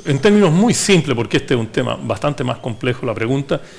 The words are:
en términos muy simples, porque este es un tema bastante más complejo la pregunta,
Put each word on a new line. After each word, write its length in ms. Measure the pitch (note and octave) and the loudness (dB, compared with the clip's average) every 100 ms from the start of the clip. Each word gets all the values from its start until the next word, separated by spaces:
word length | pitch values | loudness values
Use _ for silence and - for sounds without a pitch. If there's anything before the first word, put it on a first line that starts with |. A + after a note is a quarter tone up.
| - | -2
en 140 | C3+ | 2
términos 320 | G#3+ G#3 F#3+ | 4 6 4
muy 220 | E3 A#3 | 4 2
simples, 420 | - - F#3 C#3+ A#2 | 2 2 2 2 -2
porque 220 | A2 D3 | -2 -2
este 160 | - | 0
es 60 | B2+ | -2
un 80 | A2+ | -2
tema 300 | - A#2+ A#2 | -4 -4 -4
bastante 420 | A#2+ G#2+ D3 C#3+ | -6 -4 -4 -2
más 140 | B2 B2 | -4 -4
complejo 480 | B2+ G#2+ B2+ B2 B2+ | -8 -6 -4 -4 -4
la 80 | |
pregunta, 480 | G#2 A2+ C3+ C#3 - - | -4 -2 -2 -2 -6 -8